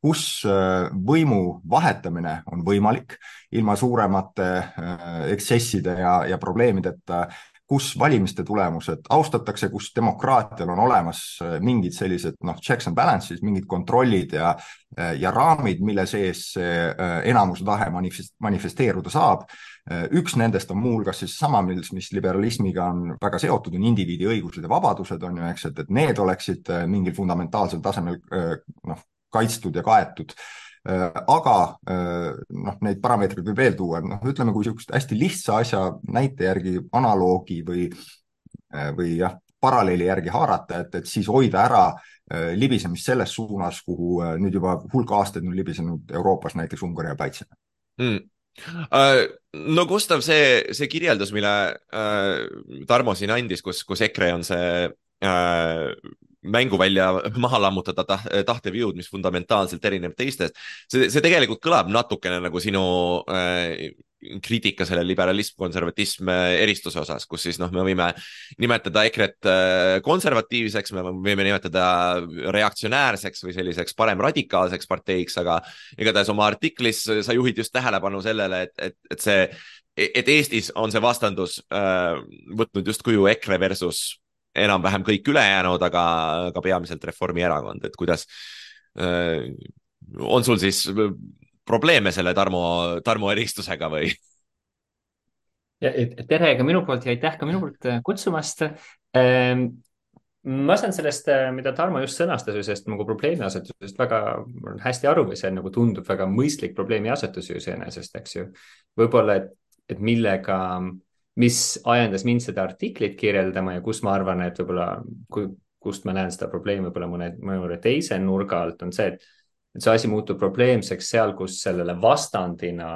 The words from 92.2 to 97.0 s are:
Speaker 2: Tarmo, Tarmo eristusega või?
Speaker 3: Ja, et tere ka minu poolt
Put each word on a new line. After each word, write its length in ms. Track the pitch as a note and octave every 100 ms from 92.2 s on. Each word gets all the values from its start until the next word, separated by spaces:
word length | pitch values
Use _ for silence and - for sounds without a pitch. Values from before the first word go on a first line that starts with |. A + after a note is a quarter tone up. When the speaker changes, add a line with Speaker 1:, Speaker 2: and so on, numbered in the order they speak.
| F2+ F#2
Speaker 2:
Tarmo, 280 | G2 F#2 F2 E2+ F2 E2+
Tarmo 300 | - A2 G2+
eristusega 560 | G2+ A2 - F#2 E2 D#2+
või? 220 | D#2 E2 - _ _ _ _ _ _ _ _ _ _ _ _ _ _ _ _
Speaker 3:
Ja, 80 | C3
et 300 | C3 B2 - -
tere 220 | D#3+ E3 B2
ka 80 | C3
minu 140 | F3+
poolt 220 | F#3 B2+